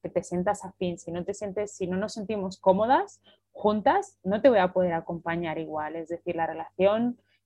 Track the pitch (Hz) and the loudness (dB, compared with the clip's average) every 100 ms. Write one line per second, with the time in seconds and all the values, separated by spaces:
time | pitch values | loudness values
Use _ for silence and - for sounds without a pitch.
0 | 170 180 170 180 185 196 185 - 180 170 | -2 -4 -2 -2 -2 -2 -6 -6 -6 -6
1 | - 170 175 196 208 190 208 - 180 185 | -8 -8 -6 -8 -6 -6 -6 -6 -4 -2
2 | 208 226 196 214 190 - 190 190 220 285 | -4 -6 -6 -4 -6 0 2 4 4 2
3 | 403 - _ _ _ - 208 214 208 359 | 2 -10 _ _ _ -2 0 2 4 2
4 | 381 _ 185 214 277 226 185 190 180 165 | 0 _ -4 4 6 6 4 2 2 0
5 | 165 170 165 170 170 156 156 156 151 165 | -4 -8 -4 -4 -2 -4 -6 -6 -6 -8
6 | 160 170 175 165 160 160 165 - 190 214 | -8 -8 -6 -2 -2 -4 -10 2 2 4
7 | 240 240 _ _ | 0 -4 _ _